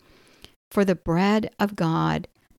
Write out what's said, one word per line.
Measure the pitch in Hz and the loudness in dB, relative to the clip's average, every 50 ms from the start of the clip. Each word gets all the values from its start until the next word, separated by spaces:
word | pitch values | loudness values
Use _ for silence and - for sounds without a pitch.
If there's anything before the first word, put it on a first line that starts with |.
| _ _ - - _ _ - _ - - _ _ _ _ | _ _ -20 -20 _ _ -20 _ -20 -20 _ _ _ _
"For | - 208 196 | 0 0 2
the | 190 180 | 2 0
bread | - - 175 165 175 196 202 214 220 214 - - - | -2 -2 -2 0 2 2 2 2 0 -2 -4 -2 -4
of | 208 202 208 | -4 -4 -2
God | - 175 160 160 160 160 160 156 160 - - _ _ _ _ _ | -2 -2 0 0 0 0 0 -2 -2 -6 -10 _ _ _ _ _